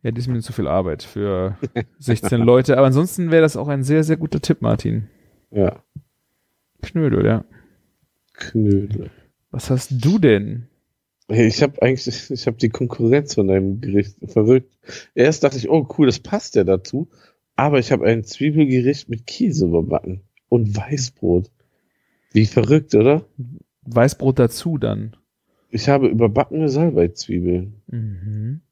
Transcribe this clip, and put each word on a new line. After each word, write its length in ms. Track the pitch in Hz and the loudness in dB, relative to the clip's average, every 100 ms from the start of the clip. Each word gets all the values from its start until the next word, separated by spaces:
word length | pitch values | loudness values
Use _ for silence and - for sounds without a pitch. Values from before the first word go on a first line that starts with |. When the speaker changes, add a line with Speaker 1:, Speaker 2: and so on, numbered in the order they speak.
Speaker 1:
Ja, 80 | 120 | -6
das 120 | 117 | -6
ist 80 | 123 | -4
mir 100 | 123 | -6
zu 140 | 113 | -6
viel 140 | 117 78 | -6 -2
Arbeit 360 | 87 90 76 | -2 -2 -6
für 560 | - - 101 92 92 95 - - 110 _ | -10 -6 -4 -2 -4 -6 -8 -8 -8 _
sechzehn 420 | 131 113 - 120 | -2 -2 0 0
Leute, 360 | 117 123 131 131 | 4 4 4 4
aber 100 | 135 | 4
ansonsten 420 | 131 180 - 170 | 4 0 -4 2
wäre 140 | 165 | 4
das 120 | 156 151 | 4 0
auch 120 | 143 | -6
ein 160 | 139 | -4
sehr, 200 | 131 156 | 0 0
sehr 140 | 156 160 | 2 -2
guter 240 | 160 147 | -2 -6
Tipp, 220 | - 160 | -2 -2
Martin. 460 | 113 110 110 110 107 _ _ _ _ | 0 -2 -2 -4 -6 _ _ _ _
Speaker 2:
Ja. 320 | 104 90 - _ - _ _ _ _ _ _ _ _ | -2 -2 -2 _ -20 _ _ _ _ _ _ _ _
Speaker 1:
Knödel, 420 | - 170 151 104 | -8 -2 0 2
ja. 220 | 104 110 - _ _ _ _ _ _ _ _ | 2 0 -4 _ _ _ _ _ _ _ _
Speaker 2:
Knödel. 800 | _ - 113 104 98 101 104 85 _ _ _ _ | _ -6 -2 2 2 0 -8 -10 _ _ _ _
Speaker 1:
Was 180 | 131 - | -12 -4
hast 340 | 131 - 131 | -4 -2 -2
du 140 | 123 208 | 0 4
denn? 520 | 156 104 107 113 120 _ _ _ _ _ _ | 4 4 0 -10 -12 _ _ _ _ _ _
Speaker 2:
Hey, 180 | 110 113 | 4 4
ich 160 | 113 | 4
hab 160 | 143 - | 0 2
eigentlich, 520 | 120 127 - - - | 0 0 -4 -10 -10
ich 160 | 131 - | -6 -4
hab 100 | 117 | -2
die 120 | 117 | -4
Konkurrenz 680 | - 123 - 113 139 147 - | -2 -6 -2 2 2 0 -2
von 120 | 98 | 2
deinem 320 | 95 95 98 | 2 0 -4
Gericht. 380 | 127 98 98 _ 110 | -2 -2 -2 _ -4
Verrückt. 500 | - 107 131 127 _ - - - - | 0 4 2 2 _ -20 -20 -12 2
Erst 280 | 127 156 | 2 2
dachte 140 | 143 135 | -2 -2
ich, 120 | 113 | 0
oh 180 | 156 143 - | 0 0 2
cool, 100 | 143 | 2
das 120 | 110 | 2
passt 360 | - 202 - 117 | -4 -8 -2 0
ja 100 | 90 | 2
dazu. 420 | 95 - 131 165 _ _ _ _ - | 0 -2 -8 -8 _ _ _ _ -2
Aber 240 | 143 143 | 2 2
ich 140 | 113 | 2
hab 80 | 135 | 0
ein 240 | 82 113 110 | 2 0 -2
Zwiebelgericht 840 | - 147 151 147 127 123 143 - | -4 -2 2 2 4 2 -2 -6
mit 180 | 113 - | -12 -12
Käse 400 | - 233 156 90 | -4 -2 0 0
überbacken 560 | 82 82 78 - 95 _ _ _ | 0 0 -4 -4 -12 _ _ _
und 260 | 120 107 104 | 0 0 -4
Weißbrot. 720 | 101 139 127 _ - 87 98 _ _ _ _ _ _ _ _ | -6 -6 -8 _ -2 0 -2 _ _ _ _ _ _ _ _
Wie 120 | 107 110 | 0 2
verrückt, 480 | - 113 151 151 | 2 2 2 4
oder? 300 | 107 117 151 - - 123 143 _ _ | 2 4 2 -2 -16 -16 -16 _ _
Speaker 1:
Weißbrot 540 | - 117 127 - 135 131 | -4 2 2 2 -2 2
dazu 400 | 120 - 170 151 | 0 0 -6 -4
dann? 380 | 113 104 110 - _ _ _ _ _ | -4 -4 -8 -14 _ _ _ _ _
Speaker 2:
Ich 180 | 113 120 | -6 2
habe 200 | 139 131 | 2 2
überbackene 600 | 113 113 107 113 151 156 | 2 2 2 -2 -2 -2
Salbeizwiebeln. 1080 | 135 165 120 85 - - 87 87 87 95 104 - | 2 0 2 0 -2 -6 -4 -2 -2 -4 -14 -12
Speaker 1:
Mhm. 760 | 120 110 95 98 107 107 147 _ | -10 -8 -10 -10 -8 -8 -10 _